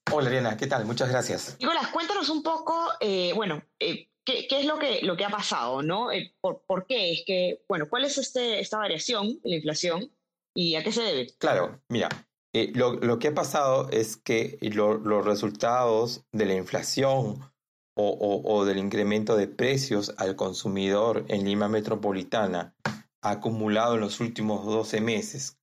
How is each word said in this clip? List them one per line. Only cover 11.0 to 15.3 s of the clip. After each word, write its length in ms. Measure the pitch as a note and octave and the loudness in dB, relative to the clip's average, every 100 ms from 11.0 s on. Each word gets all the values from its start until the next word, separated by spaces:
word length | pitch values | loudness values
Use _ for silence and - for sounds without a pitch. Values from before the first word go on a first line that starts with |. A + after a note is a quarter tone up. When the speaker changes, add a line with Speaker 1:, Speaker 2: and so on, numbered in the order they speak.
Speaker 2:
debe? 300 | A3 C#3 B2 - | 0 -2 -4 -2
Speaker 1:
Claro, 440 | D#3 G#2 F2 - - | 2 2 0 -4 -4
mira, 220 | A#2+ E2+ - - _ _ | -2 0 -4 -10 _ _
eh, 180 | A#2 G#2 | 0 0
lo, 200 | B2 B2 | 2 2
lo 260 | A#2 A#2+ A#2 | 2 2 2
que 80 | D3 | 2
ha 60 | |
pasado 560 | D3+ C#3+ D#3 C#3 C3 C3 | 0 0 2 4 2 2
es 260 | A2+ A2 - | 0 0 -4
que 420 | - A2+ A2+ - | 0 0 0 -4
lo, 320 | A2 G#2+ G#2 | -2 2 2
los 320 | G#2+ G#2+ G#2 | 2 2 2
resultados 1000 | G2+ | 4